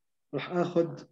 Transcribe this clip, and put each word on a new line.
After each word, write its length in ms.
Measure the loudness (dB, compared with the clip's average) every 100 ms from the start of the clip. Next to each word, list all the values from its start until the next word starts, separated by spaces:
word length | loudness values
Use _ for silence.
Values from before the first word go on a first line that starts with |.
| _ _ _
راح 160 | -6 -2
آخذ، 540 | 0 2 2 2 -2 -10